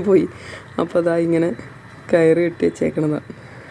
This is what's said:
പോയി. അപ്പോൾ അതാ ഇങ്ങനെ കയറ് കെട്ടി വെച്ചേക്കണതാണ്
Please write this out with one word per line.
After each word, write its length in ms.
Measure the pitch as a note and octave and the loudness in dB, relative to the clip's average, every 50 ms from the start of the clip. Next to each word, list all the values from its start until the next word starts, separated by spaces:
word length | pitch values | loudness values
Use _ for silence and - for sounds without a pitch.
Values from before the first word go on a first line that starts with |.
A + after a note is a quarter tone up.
| F3+ G#3 | 2 4
പോയി. 180 | F#3+ E3 - - - - - - - - - - - - | 4 4 2 0 -4 -12 -18 -18 -18 -18 -18 -10 -6 -6
അപ്പോൾ 160 | E3+ E3 - F3+ | -4 -2 -2 0
അതാ 140 | E3+ E3+ E3 E3+ E3+ | 0 0 0 0 0
ഇങ്ങനെ 240 | E3+ E3 E3 E3 F3 - - - - - - - - - - - - | 2 2 2 0 0 -2 -6 -12 -18 -20 -20 -20 -20 -20 -20 -2 0
കയറ് 300 | - E3+ D#3+ D#3+ E3 E3+ F3 | 2 4 4 4 4 4 2
കെട്ടി 180 | E3+ E3+ - F3 | 0 -2 -2 -2
വെച്ചേക്കണതാണ് 600 | E3+ - - - D#3 D3 E3 D#3 D3+ D3+ C#3 - - - - - - - - - - | -2 -2 -2 -4 -2 -2 -2 -2 -2 -4 -4 -8 -12 -18 -20 -20 -20 -20 -20 -20 -20